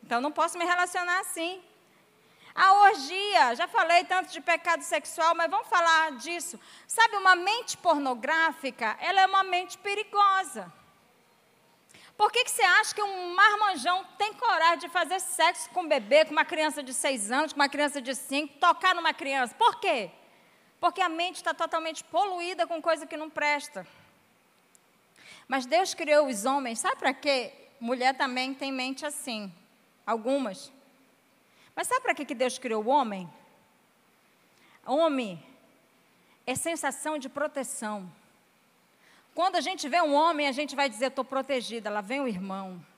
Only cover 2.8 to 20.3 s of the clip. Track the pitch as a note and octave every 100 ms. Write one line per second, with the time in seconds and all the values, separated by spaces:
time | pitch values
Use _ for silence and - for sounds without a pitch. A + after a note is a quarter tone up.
2.8 | G4+ G4 C4+ F#4 G4+ F#4+ C4 A#3 F4 A4+
3.8 | E4+ E4+ F4+ F#4 F4 E4 D4+ E4 - E4
4.8 | C#4+ D#4 C#4+ - D#4+ E4+ E4 G4 - F#4
5.8 | E4+ D#4+ D#4+ C4 C4+ E4+ - G#3 - -
6.8 | - - A4+ G#4 F#4+ F4+ F4+ A#4 A#4+ -
7.8 | F4+ D4+ C#4 B3 B3+ D#4+ D#4+ C#4+ C4+ -
8.8 | A3+ - E4 F#4+ F#4+ G4 F#4+ F4+ F4+ -
9.8 | G4+ G4+ G#4+ G#4 G4+ F#4+ F4 A3+ F3+ -
10.8 | _ _ _ _ _ _ _ _ _ _
11.8 | _ - - _ G#4+ A#4 B4 - G4 F#4
12.8 | G#4+ - G4+ F#4+ F4+ F4+ G#4 G#4 G#4 F4
13.8 | C#4 F4+ F#4 - G#4 G#4 B4 F4+ E4 E4
14.8 | E4 F4+ D#4+ F#4 - - E4 F4+ - -
15.8 | E4 C#4+ G3+ C#4+ D#4 D#4 D4+ D#4+ D#4 C#4+
16.8 | C4 B3+ D4+ C4 G3+ B3+ D#4 C#4+ C#4 C#4+
17.8 | D4 C#4+ B3 B3+ - C#4 D4+ - F4 E4
18.8 | F#4 F4 E4 D4 C#4 C4+ B3 - A4+ -
19.8 | G4 C#4+ F#3 - _